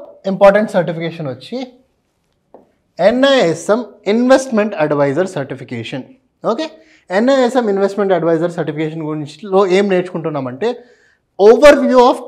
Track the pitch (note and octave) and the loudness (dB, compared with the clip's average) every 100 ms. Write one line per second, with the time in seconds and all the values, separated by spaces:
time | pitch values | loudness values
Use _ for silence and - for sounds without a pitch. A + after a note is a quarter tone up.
0 | - - G3 F#3+ G3 G3+ G#3+ G3 E3 D#3+ | -10 -12 -8 4 4 4 2 -2 -4 -6
1 | E3 E3 D3 B2 - B3 B3+ - _ _ | -8 -8 -10 -12 -12 -12 -12 -16 _ _
2 | _ _ _ _ _ - _ _ _ - | _ _ _ _ _ -20 _ _ _ -2
3 | F#3 B3 C4+ C4+ F3 D#3 - A3 A3+ - | 0 2 2 2 0 -2 -2 -4 -4 -10
4 | F#3+ A3 B3 C4 - A3 G#3 - D3+ D3 | -4 0 2 2 2 -2 -2 -2 -2 0
5 | C#3+ C#3 F#3 D#3 C3 B2+ B2+ A#2+ A#2 C#3 | 0 0 -4 -6 -10 -12 -12 -12 -10 -12
6 | - _ _ _ F3 D#4+ D#4 - _ _ | -14 _ _ _ -6 -6 -8 -14 _ _
7 | - F#3 B3 C4+ B3 B3+ A3 G3 G3 G3+ | -6 -2 2 2 2 0 -2 -2 -2 -2
8 | G3 F3 E3 E3 E3+ E3+ D#3 D3 D#3 D#3+ | -2 0 0 0 -2 -4 -6 -6 -6 -6
9 | D3+ D#3 C#3+ - G#3 F#3+ G3 F#3 G3+ F#3 | -8 -8 -10 -14 -2 0 2 0 0 -2
10 | F3+ E3+ D#3+ D3 B2+ B2+ A3 B3 - _ | -2 -8 -8 -8 -8 -6 -6 -6 -14 _
11 | _ _ _ - G3+ A#3+ D4 C4+ B3 B3+ | _ _ _ 4 6 8 8 6 4 4
12 | B3 D4+ | 4 2